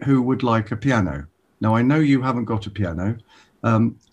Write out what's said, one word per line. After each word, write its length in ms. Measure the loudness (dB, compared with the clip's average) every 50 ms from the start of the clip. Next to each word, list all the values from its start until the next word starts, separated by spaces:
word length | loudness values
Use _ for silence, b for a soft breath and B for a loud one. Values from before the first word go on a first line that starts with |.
| -2
who 160 | 0 2 2 2
would 200 | 0 -2 0 0
like 300 | 0 0 0 0 -2 -6
a 40 |
piano. 500 | -4 -2 0 0 2 0 -2 -4 -6 -10 -14 _ _ _ _ _ -4
Now, 160 | 0 0 2
I 60 | 2 2
know 180 | 2 2 2
you 220 | 4 4 2 2 2
haven't 240 | 0 -2 -2 -2
got 200 | -2 -4 -4 -4
a 40 | -6
piano, 460 | -6 -4 -4 -4 -4 -4 -4 -4 -4 -6 -8 b b b b b b b -2
um, 340 | 0 2 2 2 0 -2 -6 _ _